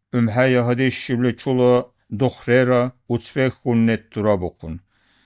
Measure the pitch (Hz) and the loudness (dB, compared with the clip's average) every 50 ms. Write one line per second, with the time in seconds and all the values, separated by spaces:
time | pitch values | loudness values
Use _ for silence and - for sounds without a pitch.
0 | _ - - 123 117 110 104 127 127 131 127 123 120 120 123 123 131 127 - - | _ -6 -2 -2 0 0 0 0 2 2 2 2 2 0 0 0 0 -2 -2 -4
1 | - - 127 117 123 123 117 - - 139 131 123 123 123 123 123 127 - _ _ | -6 -4 -4 -2 0 -2 -2 -4 -4 -2 0 2 4 4 4 2 0 -4 _ _
2 | _ - 107 104 127 120 - - - 123 120 131 127 123 127 120 123 127 - _ | _ -10 -4 -2 -2 -2 -2 -4 -2 0 2 2 4 2 2 0 0 -2 -6 _
3 | _ - 120 117 - - - 139 131 127 - _ - 127 117 117 113 117 113 107 | _ -6 -6 -6 -6 -6 -4 -2 -2 -2 -2 _ -4 -2 0 2 2 0 0 -2
4 | - _ - 110 104 107 104 92 90 85 - - - 80 80 90 _ _ _ _ | -6 _ -8 -2 0 0 0 0 -2 -8 -10 -12 -14 -14 -14 -14 _ _ _ _
5 | _ _ _ _ _ | _ _ _ _ _